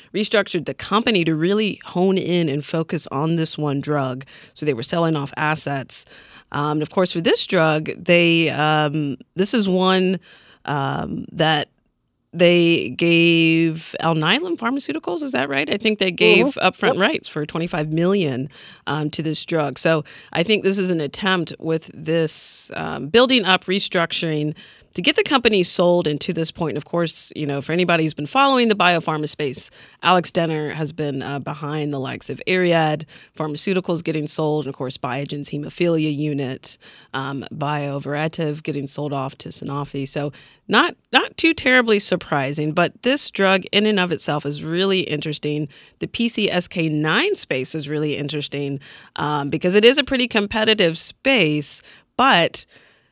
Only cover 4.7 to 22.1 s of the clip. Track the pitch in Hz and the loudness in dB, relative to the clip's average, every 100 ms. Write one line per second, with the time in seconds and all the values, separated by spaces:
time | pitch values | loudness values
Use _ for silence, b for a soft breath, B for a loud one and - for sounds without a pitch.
4.7 | 120 - 175 165 156 139 - 151 151 - | -2 -2 0 2 0 -4 -2 -2 0 -2
5.7 | 139 - - - B B B _ - 147 | -4 -4 -6 -8 B B B _ -4 0
6.7 | 151 151 - 180 170 196 466 - 185 160 | 0 0 0 0 2 2 2 2 4 4
7.7 | 156 151 - 175 175 170 165 156 139 151 | 2 -2 -4 4 4 6 4 2 2 2
8.7 | 156 151 156 143 - - - 202 240 196 | 2 2 0 -2 -6 -6 -2 2 2 2
9.7 | 185 185 190 185 185 B B B B - | 4 4 4 4 0 B B B B -4
10.7 | 143 135 139 - - - - 156 151 - | -2 -2 -4 -4 -8 -6 0 2 2 -2
11.7 | _ _ _ _ _ _ 170 175 175 170 | _ _ _ _ _ _ 4 6 8 6
12.7 | 165 87 - 170 170 170 165 160 165 165 | 4 0 0 4 6 6 6 6 4 2
13.7 | 160 - - 165 156 156 240 349 339 233 | -2 -8 -2 0 2 2 2 0 -4 -2
14.7 | 277 - 311 - 349 285 - 139 139 151 | -4 -4 -6 -6 -6 -4 -2 -2 -2 -2
15.7 | 208 220 214 190 175 175 180 269 - 185 | 0 0 0 0 4 6 6 4 2 0
16.7 | - 208 175 208 320 - 156 151 160 170 | 2 0 2 2 0 -6 -6 -4 -4 -4
17.7 | 170 156 156 175 202 151 123 139 B B | -2 -2 0 2 2 0 -2 -6 B B
18.7 | B - 147 151 - 156 151 - 165 143 | B -6 -4 -2 -2 -4 -4 -2 -2 -2
19.7 | 127 165 160 B B B - 170 214 190 | 0 0 0 B B B -2 2 2 2
20.7 | 196 185 165 147 - 196 185 160 - 160 | 0 0 0 -2 -4 0 0 -2 -6 -4
21.7 | 160 - - 156 | -4 -6 -10 -2